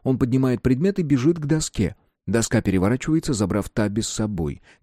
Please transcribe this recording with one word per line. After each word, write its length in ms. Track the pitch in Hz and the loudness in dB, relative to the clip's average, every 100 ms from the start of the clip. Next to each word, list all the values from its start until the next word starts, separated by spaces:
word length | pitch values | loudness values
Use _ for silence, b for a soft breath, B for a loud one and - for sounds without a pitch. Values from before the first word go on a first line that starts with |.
он 160 | 131 127 | -2 0
поднимает 420 | 127 131 131 123 | 2 2 2 0
предмет 380 | 127 131 190 196 | 2 2 2 0
и 40 | |
бежит 360 | 151 139 139 170 | 0 2 2 0
к 80 | 147 | 0
доске. 500 | 156 - - 87 - _ _ - | -2 -2 -2 -4 -4 _ _ -2
Доска 360 | 113 110 113 | -2 2 0
переворачивается, 720 | - 92 95 131 - 160 165 | 2 2 2 0 0 -2 0
забрав 360 | 110 98 101 - | -2 0 0 -2
Таби 320 | - 104 104 | -2 -2 -2
с 60 | - | -4
собой. 540 | - 107 95 76 60 b b | -4 -4 -2 -4 -6 b b